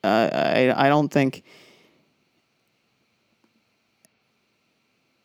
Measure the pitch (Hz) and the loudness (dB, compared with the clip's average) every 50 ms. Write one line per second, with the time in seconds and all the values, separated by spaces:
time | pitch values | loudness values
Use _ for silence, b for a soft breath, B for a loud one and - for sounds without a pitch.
0 | - 98 104 110 113 82 - 69 - 69 - - 127 127 127 - 139 139 143 151 | -2 0 0 0 0 0 -2 -2 -2 0 2 2 2 0 2 2 2 2 2 2
1 | 147 139 - 143 139 131 - - b b b b b b b b b b b b | 0 0 0 0 0 0 -4 -8 b b b b b b b b b b b b
2 | b b b _ _ _ _ _ _ _ _ _ _ _ _ _ _ _ _ _ | b b b _ _ _ _ _ _ _ _ _ _ _ _ _ _ _ _ _
3 | _ _ _ _ _ _ _ _ _ _ _ _ _ _ _ _ _ _ _ _ | _ _ _ _ _ _ _ _ _ _ _ _ _ _ _ _ _ _ _ _
4 | _ _ _ _ _ _ _ _ _ _ _ _ _ _ _ _ _ _ _ _ | _ _ _ _ _ _ _ _ _ _ _ _ _ _ _ _ _ _ _ _
5 | _ _ _ _ | _ _ _ _